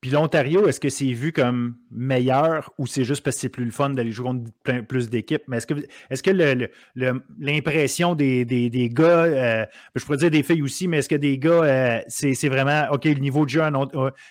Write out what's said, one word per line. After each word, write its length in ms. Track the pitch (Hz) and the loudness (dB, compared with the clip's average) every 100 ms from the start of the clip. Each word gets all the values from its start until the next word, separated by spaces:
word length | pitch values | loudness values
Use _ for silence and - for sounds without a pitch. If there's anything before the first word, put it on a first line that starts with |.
Puis 100 | 127 | 0
l'Ontario, 540 | 143 156 165 131 175 202 | 0 2 2 2 4 2
est-ce 140 | 127 | 2
que 80 | 143 | -4
c'est 240 | - 135 | -2 -2
vu 180 | 120 143 | -2 -4
comme 460 | 160 123 123 120 117 _ | 0 0 0 -2 -6 _
meilleur 800 | 113 127 131 127 131 160 160 - - | -8 -2 0 2 2 2 0 -6 -8
ou 80 | 131 | -6
c'est 180 | - | -2
juste 180 | 123 139 | -2 -2
parce 140 | - 131 | -4 -4
que 60 | |
c'est 60 | 131 | -6
plus 160 | - 120 | -6 -8
le 40 | |
fun 200 | - 139 | -2 -2
d'aller 220 | 135 117 | 0 -4
jouer 160 | 110 123 | -4 -6
contre 220 | 127 113 - | -6 -8 -12
plein, 200 | - 123 | -4 -4
plus 280 | 107 131 117 | -2 -4 -2
d'équipes ? 320 | 117 107 151 - | -4 -2 -6 -4
Mais 120 | 123 | -8
est-ce 80 | - | -4
que, 80 | 147 139 - - | -6 -6 -16 -10
est-ce 140 | 131 | -4
que 80 | - | 0
le, 240 | 190 156 | 2 4
le, 160 | 131 117 - _ | 2 -2 -8 _
le, 260 | 127 127 127 - - | -4 -2 -2 -6 -10
l'impression 760 | 139 147 147 156 139 - 175 | -2 -2 0 0 0 0 0
des, 320 | 170 143 127 120 | 2 2 2 0
des, 240 | 123 120 | 0 0
des 180 | 123 120 | 0 -2
gars, 360 | 117 160 170 | 4 4 6
euh, 420 | 165 143 123 113 110 - - | 4 2 0 0 -2 -10 -10
je 80 | - - | -8 -4
pourrais 100 | 143 | 0
dire 140 | 170 | 2
des 120 | 156 | 2
filles 200 | 131 165 | 2 0
aussi, 260 | 139 - 180 | -2 -4 -2
mais 120 | 160 | -2
est-ce 80 | 139 | 0
que 60 | 151 | 0
des 200 | 143 135 | 0 0
gars, 280 | 143 170 | 2 4
euh, 360 | 160 131 127 113 - | 4 4 2 0 -4
c'est, 240 | - 147 | -4 -2
c'est 160 | 135 147 | 0 0
vraiment, 380 | 131 135 151 147 | 0 0 0 0
OK, 140 | 143 | 0
le 160 | 156 143 | 0 0
niveau 240 | 139 135 | 0 0
de 60 | 147 | 0
jeu 100 | 139 | 2
en 140 | 156 | 0
Ont-, 160 | 139 139 | 0 -2
euh, 160 | 135 131 - - | -2 -4 -4 -20